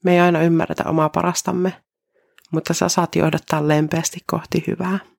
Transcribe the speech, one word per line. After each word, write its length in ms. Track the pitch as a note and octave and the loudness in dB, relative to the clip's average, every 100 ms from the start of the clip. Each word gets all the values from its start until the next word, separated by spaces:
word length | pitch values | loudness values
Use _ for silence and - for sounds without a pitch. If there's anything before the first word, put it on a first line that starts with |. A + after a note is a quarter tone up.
Me 80 | F#3 | 4
ei 80 | F3 | 4
aina 220 | F3 E3 | 4 4
ymmärretä 420 | E3 E3 - - - | 2 2 0 -2 -2
omaa 220 | D#3+ D#3 | 0 0
parastamme, 720 | - F3 F3 - F3+ F3+ - _ _ _ _ _ _ _ | 0 -2 -2 -4 -2 -2 -4 _ _ _ _ _ _ _
mutta 220 | D#3+ - | -6 -2
sä 140 | E3+ F3+ | 0 0
saat 280 | - E3+ E3 | 0 0 2
johdattaa 520 | D#3+ D#3 - D#3 D3+ | 2 0 -2 -2 2
lempeästi 500 | D3+ D3+ E3 D#3+ F3+ - | 2 0 -2 -4 -8 -6
kohti 380 | E3+ - E3+ D#3+ | -6 -2 -4 -2
hyvää. 320 | F3 F3+ F#3+ - | -4 -4 -6 -8